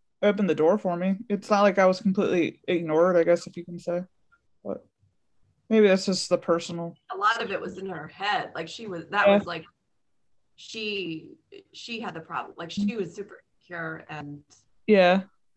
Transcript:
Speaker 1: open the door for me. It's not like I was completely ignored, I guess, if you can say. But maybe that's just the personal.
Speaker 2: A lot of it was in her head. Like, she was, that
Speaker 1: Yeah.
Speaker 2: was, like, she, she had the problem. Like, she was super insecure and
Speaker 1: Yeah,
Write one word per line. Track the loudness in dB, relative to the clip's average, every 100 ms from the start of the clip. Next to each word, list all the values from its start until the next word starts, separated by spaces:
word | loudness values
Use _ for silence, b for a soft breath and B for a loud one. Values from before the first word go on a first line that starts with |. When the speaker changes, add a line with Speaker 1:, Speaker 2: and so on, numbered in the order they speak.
| _ _
Speaker 1:
open | 0 2 0
the | 2
door | 4 2
for | 0 -2
me. | -2 -2 -4
It's | -6 0
not | 4
like | 4 6
I | 4
was | 4
completely | 0 0 2 2 0 -4 -4
ignored, | -2 0 4 4 4
I |
guess, | 4 2 0
if | -14
you |
can | -14 -12
say. | -6 -6 -8 _ _ _ _ _
But | -12 -12 _ _ _ _ _ _ _ _ 0
maybe | 4 6
that's | 4 0
just | -4 0
the | -2
personal. | 0 -2 -2 -8 -10 -12 -12
Speaker 2:
A | -2
lot | -2 -2
of | -4
it | -6
was | -8 -10
in | -10
her | -10 -12
head. | -8 -4 -2 -4 -10
Like, | -12
she | -12 -12
was, | -12 -6
that | 2 4
Speaker 1:
Yeah. | 4
Speaker 2:
was, | 2
like, | -10 -14 _ _ _ _ _ _ _ _ _
she, | -16 -10 -6 -6 -6 -10 -12 -20 _ -20 -20
she | -18 -12 -10
had | -10 -10
the |
problem. | -10 -8 -8 -12
Like, | -10
she | -4 -2 -2
was | -6 -8
super | -16 -18 _ _
insecure | -16 -10 -10 -10 -12
and | -14 -12 -14 -20 _ _ _ 4
Speaker 1:
Yeah, | 6 6 4 0 _ _